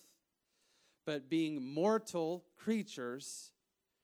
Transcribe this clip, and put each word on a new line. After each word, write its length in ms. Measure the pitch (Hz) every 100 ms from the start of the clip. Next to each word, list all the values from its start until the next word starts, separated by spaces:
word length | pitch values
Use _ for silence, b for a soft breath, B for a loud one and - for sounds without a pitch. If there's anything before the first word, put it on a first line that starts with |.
| - _ _ _ _ b b b b b -
but 240 | 147 131
being 440 | 160 160 151 127
mortal 720 | 147 190 220 220 175 160 175 - _
creatures, 960 | - 226 190 - 123 131 139 - - _ _ _ _ _